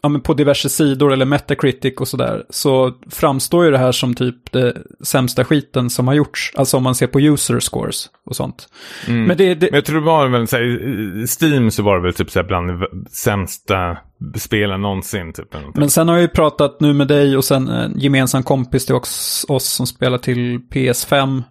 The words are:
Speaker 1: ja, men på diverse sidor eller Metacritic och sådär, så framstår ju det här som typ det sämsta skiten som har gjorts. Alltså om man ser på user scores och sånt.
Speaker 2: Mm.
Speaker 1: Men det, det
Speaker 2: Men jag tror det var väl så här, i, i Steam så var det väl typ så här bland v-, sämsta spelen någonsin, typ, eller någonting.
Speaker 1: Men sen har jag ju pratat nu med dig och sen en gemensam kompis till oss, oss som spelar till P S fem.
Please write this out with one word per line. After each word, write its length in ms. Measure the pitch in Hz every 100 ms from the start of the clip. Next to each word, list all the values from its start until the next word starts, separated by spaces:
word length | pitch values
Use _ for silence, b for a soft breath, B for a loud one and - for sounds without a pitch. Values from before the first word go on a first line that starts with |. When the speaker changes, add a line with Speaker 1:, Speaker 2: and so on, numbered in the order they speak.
Speaker 1:
ja, 60 | 147
men 120 | 147
på 140 | -
diverse 340 | 143 147 185 -
sidor 440 | - 151 135 143
eller 140 | 135 131
Metacritic 680 | 143 - 143 139 127 135 -
och 80 | 123
sådär, 360 | 127 123 110 -
så 420 | - 143 131 127 127 -
framstår 540 | - 160 135 - 170
ju 60 | 170
det 80 | 135
här 140 | 127
som 220 | 120 127
typ 380 | 120 127 120 -
det 240 | 131 123 - - -
sämsta 400 | - 143 123 -
skiten 460 | 135 151 139 - 123
som 180 | - 123
har 60 |
gjorts. 380 | 147 143 - -
Alltså 220 | - 135 139
om 60 |
man 120 | 127
ser 120 | 127 175
på 140 | 139
user 400 | 147 143 - 120
scores 460 | - 123 107 - - _ -
och 100 | -
sånt. 320 | 131 - - B B B B
Speaker 2:
Mm. 160 | 117
Speaker 1:
Men 120 | 113 175
det, 180 | 190
det 160 | 170 180
Speaker 2:
Men 60 | 143
jag 80 |
tror 160 | 143 156
det 60 | 156
var 220 | 160 135
väl 180 | 123 117
så 100 | 123
här, 60 |
i, 580 | 120 120 117 120 107 92
i 40 | 123 -
Steam 300 | 160 143 117
så 120 | 107
var 140 | 101 95
det 60 |
väl 120 | 90
typ 160 | - 90
så 80 | 95
här 80 | 90
bland 240 | 92 87 87
v-, 60 | 95 92 87
sämsta 840 | - - 101 87 - - 95 90 85 - _ - 113
spelen 460 | - 110 104 95
någonsin, 500 | 101 95 - 104 82
typ, 220 | - -
eller 60 | -
någonting. 200 | 71 -
Speaker 1:
Men 100 | 147
sen 180 | 151 165
har 60 |
jag 80 | 170
ju 60 | 170
pratat 520 | - 156 - 143 -
nu 120 | 147
med 160 | 143 139
dig 280 | 147 143 135
och 80 |
sen 240 | 131 139 131
en 300 | 117 117 -
gemensam 440 | 139 135 131 135
kompis 440 | 131 135 123 131 -
till 80 |
oss, 520 | 127 - - - - -
oss 160 | 139
som 220 | - - 127
spelar 320 | - 127 123
till 420 | - 123 120 123 -
P 180 | 139 131
S 180 | 123 -
fem. 360 | 143 135 131 120